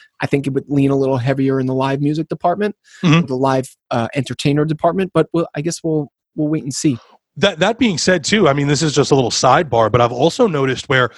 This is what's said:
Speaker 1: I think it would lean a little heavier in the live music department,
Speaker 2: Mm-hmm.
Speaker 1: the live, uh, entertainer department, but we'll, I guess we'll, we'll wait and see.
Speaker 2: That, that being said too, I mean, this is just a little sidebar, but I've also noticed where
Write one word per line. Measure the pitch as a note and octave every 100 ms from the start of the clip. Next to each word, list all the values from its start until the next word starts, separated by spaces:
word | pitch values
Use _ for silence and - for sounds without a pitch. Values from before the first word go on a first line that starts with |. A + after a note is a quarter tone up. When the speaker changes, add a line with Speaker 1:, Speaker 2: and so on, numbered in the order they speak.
| _ _
Speaker 1:
I | D3+
think | C#3+ C#3
it |
would | C3+ -
lean | C#3+ C#3
a | C#3
little | C3+ C3
heavier | B2 C3+ C3+ C3+
in | C3
the |
live | C3 C3+ C#3
music | C#3+ D3+ D#3
department, | E3 F3 F3+ G#3 - _ -
Speaker 2:
Mm-hmm. | F3 D#3+ B2+
Speaker 1:
the | B2+
live, | C3+ C3 B2+ - _
uh, | B2+ A2+
entertainer | D3 B2+ B2 D3 D3
department, | D3+ D#3 E3+ F3 F#3
but | E3 D#3+
we'll, | E3+ E3 D3+
I |
guess | D#3+ -
we'll, | E3 D#3 C#3 _ _ -
we'll | D3+
wait | D#3
and | C#3+
see. | - D#3 A#2+ - _ _ -
Speaker 2:
That, | G3 D#3+
that | F#3 A#3
being | A#3+ D#3
said | - F3+
too, | B2+ G#3+ D#3+
I |
mean, | C#3 C#3+
this | C#3+
is | D#3
just | D3 C3
a |
little | C#3 A#2
sidebar, | - C3 C3+ C#3+ A#2+ A2
but | A#2+
I've | A#2+
also | A#2+ D#3+ - A#3
noticed | D3+ C3+ B2 -
where | C3 B2